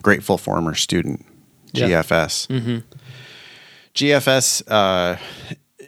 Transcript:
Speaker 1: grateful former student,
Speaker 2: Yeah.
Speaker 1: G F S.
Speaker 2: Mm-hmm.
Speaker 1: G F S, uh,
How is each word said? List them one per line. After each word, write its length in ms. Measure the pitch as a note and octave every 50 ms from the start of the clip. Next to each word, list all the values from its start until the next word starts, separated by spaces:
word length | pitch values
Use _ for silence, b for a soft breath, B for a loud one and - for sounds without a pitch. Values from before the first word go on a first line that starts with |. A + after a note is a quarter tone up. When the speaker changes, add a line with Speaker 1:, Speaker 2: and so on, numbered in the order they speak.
| -
Speaker 1:
grateful 340 | G#2+ G2+ D#2 - - G2 E2+
former 380 | - - G2 F2 E2+ D#2+ D#2+
student, 500 | - - - - F2 D#2+ D#2+ C#2 - - - - - _ _ _ _ _ _
Speaker 2:
Yeah. 160 | - - B2 G#2+
Speaker 1:
G 60 | F2
F 180 | E2 D#2+ -
S. 360 | E2+ E2 D#2+ D2+ - - - -
Speaker 2:
Mm-hmm. 320 | C3 C3 A2+ A#2+ A#2+ A#2 A#2 - B B B B C3 B B B B B B B B B B B B B B B B
Speaker 1:
G 200 | - C#3 C#3+ D3
F 140 | C#3 B2 C#3
S, 340 | C3 C3 B2+ - - - - -
uh, 500 | A2 G#2+ G2+ F#2+ F#2+ F2+ F2+ F2+ F2+ F2 B B B B B B B - _ _ _ - -